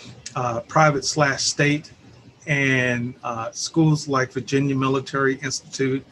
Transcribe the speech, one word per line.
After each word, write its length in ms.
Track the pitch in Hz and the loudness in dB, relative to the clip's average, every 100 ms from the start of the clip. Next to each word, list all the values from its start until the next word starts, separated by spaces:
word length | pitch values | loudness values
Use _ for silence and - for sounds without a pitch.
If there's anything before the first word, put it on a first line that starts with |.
| - - - 131 | -20 -18 -10 -4
uh, 260 | 123 117 | -4 -4
private 420 | - 156 151 143 | 0 4 4 4
slash 400 | - 156 139 127 | -2 2 2 2
state, 480 | - - 147 151 - - - - - _ 160 | -4 0 2 2 -4 -20 -20 -20 -20 _ -4
and, 680 | 139 135 131 123 123 123 - | 0 2 2 0 -2 -4 -8
uh, 280 | 120 117 117 | -8 -8 -8
schools 560 | - - 165 156 151 143 | -8 -4 2 4 2 0
like 240 | 131 127 | -2 0
Virginia 440 | 131 110 139 139 135 | -4 -2 0 0 0
Military 600 | 135 135 131 139 135 131 | 0 0 -2 0 0 0
Institute 680 | 135 - - - 135 135 - | -6 -8 -10 -4 -2 -2 -6